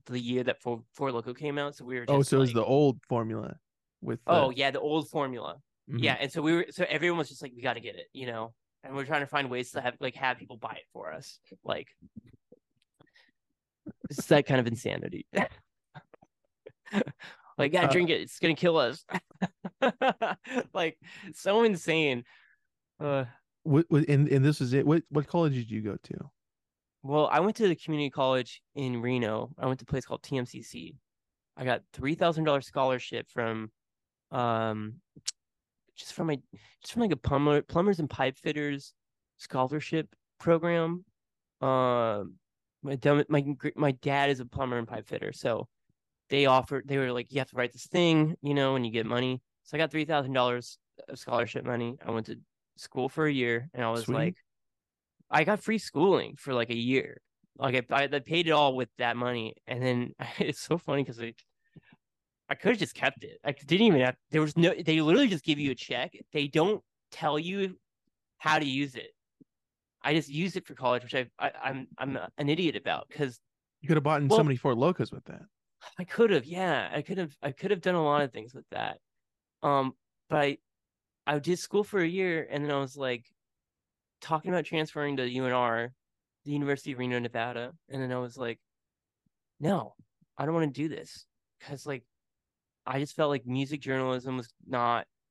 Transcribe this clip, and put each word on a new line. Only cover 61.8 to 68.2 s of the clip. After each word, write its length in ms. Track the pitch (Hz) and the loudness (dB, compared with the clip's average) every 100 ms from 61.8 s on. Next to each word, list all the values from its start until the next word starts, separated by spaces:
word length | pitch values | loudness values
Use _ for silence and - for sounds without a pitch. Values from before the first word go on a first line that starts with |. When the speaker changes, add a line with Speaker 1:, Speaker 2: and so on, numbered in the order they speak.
| - _ _ _ _ _ - | -20 _ _ _ _ _ -8
Speaker 1:
I 60 | - | -2
could've 240 | 190 226 | 0 2
just 160 | 151 - | -2 -2
kept 280 | 131 - | -2 -2
it. 160 | - - | -10 -8
I 80 | 139 | -6
didn't 340 | 135 139 185 233 | -6 0 6 8
even 140 | 147 | 6
have, 140 | 127 - _ | 4 0 _
there 100 | 156 | 0
was 160 | 151 165 | 2 4
no, 160 | 170 | 4
they 280 | 160 160 156 | 4 2 4
literally 260 | 156 226 262 | 6 6 6
just 160 | 175 - | 2 0
give 140 | 147 | 0
you 100 | 143 | -2
a 40 | 123 | -4
check. 380 | - 123 170 - - | -6 -6 -6 -10 -8
They 160 | 151 143 | -4 0
don't 360 | 156 180 214 - _ _ | 4 4 2 -6 _ _
tell 260 | - 151 151 | -4 -2 -2
you 420 | 170 196 190 - _ _ _ _ | -2 -4 -4 -6 _ _ _ _